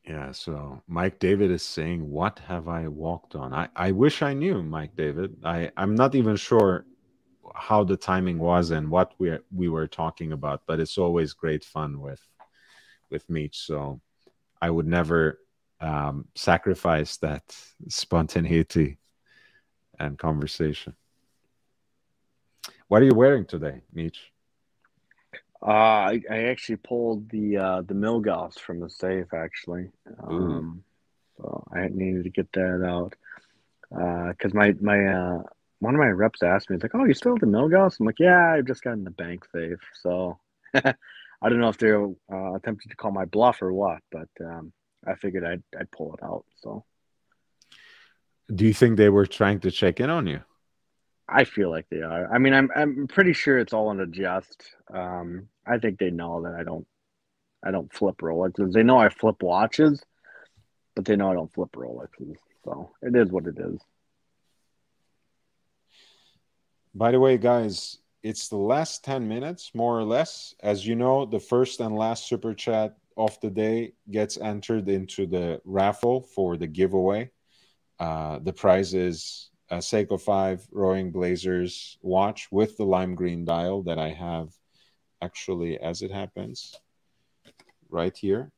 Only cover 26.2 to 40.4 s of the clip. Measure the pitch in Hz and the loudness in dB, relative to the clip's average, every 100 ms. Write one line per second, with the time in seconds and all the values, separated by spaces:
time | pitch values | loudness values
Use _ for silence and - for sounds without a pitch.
26.2 | - 110 117 123 - 107 - 120 117 110 | -4 -2 -2 -4 -6 -8 -4 -4 -2 -4
27.2 | 110 110 104 101 95 92 90 101 107 117 | -6 -4 -2 0 0 -2 -2 -2 0 0
28.2 | 107 87 80 - - 87 85 - 92 95 | 0 -2 -6 -14 -12 -10 -10 -6 -4 -4
29.2 | 90 85 82 - - 87 92 _ - - | -4 -8 -8 -10 -10 -10 -10 _ -20 -18
30.2 | - 85 92 - 80 85 _ _ _ _ | -8 -4 -2 -4 -8 -14 _ _ _ _
31.2 | _ - - - - 87 92 95 95 92 | _ -18 -12 -12 -10 -6 -4 -4 -2 -4
32.2 | 90 92 87 95 92 92 90 87 87 - | -4 -4 -4 -2 -2 0 -2 -4 -6 -12
33.2 | - - _ _ _ _ - - 87 85 | -20 -20 _ _ _ _ -16 -6 -4 -2
34.2 | 87 90 104 104 104 92 101 101 98 95 | -6 -4 -2 4 4 4 2 4 2 0
35.2 | 90 85 - _ _ _ 107 147 131 92 | -2 -6 -8 _ _ _ 0 4 4 4
36.2 | 110 - 87 98 - 90 - 240 269 131 | 0 2 2 2 0 -4 -2 2 4 4
37.2 | 247 240 - - 151 185 190 - 113 - | 2 2 2 4 4 4 4 2 -2 4
38.2 | 175 180 170 160 127 123 123 110 92 87 | 6 8 6 2 0 -4 -6 -6 -8 -10
39.2 | 85 90 - 85 82 85 - - 90 90 | -10 -10 -10 -8 -6 -8 -12 -6 -4 -2
40.2 | 90 - | -4 -8